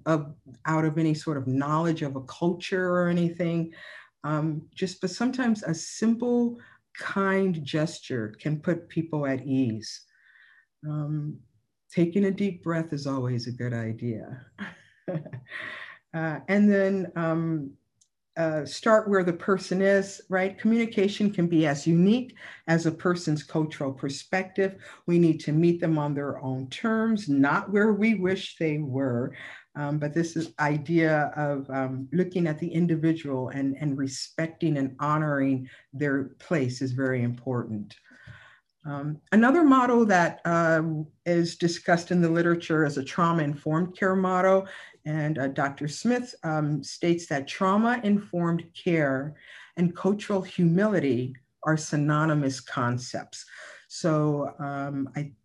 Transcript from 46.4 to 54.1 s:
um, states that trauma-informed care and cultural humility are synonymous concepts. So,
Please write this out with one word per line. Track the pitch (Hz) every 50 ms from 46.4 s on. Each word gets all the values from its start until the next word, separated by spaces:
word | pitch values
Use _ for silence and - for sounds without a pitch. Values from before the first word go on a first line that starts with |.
| -
um, | 165 156 156 151 147 151 135 -
states | - - - - 175 170 170 170
that | - 156 139 135 -
trauma-informed | - - 196 190 190 208 226 233 247 240 233 208 202 202 - - - 175 170 170 170 160 - - -
care | - - 185 170 165 151 139 135 131 135 151 151 - - - - - - - _
and | 170 180 170 175
cultural | - - 190 214 208 - - 208 190 180
humility | - - - 175 165 165 185 202 214 208 170 139 139 123 120 127 127 127 - _ _ _ _ -
are | 156 156
synonymous | 156 156 - - 147 147 147 151 151 156 160 151 151 143 135 131 -
concepts. | - - - 143 123 120 127 123 123 - - 90 - - - - - - - - - - - - - _
So, | - - - 170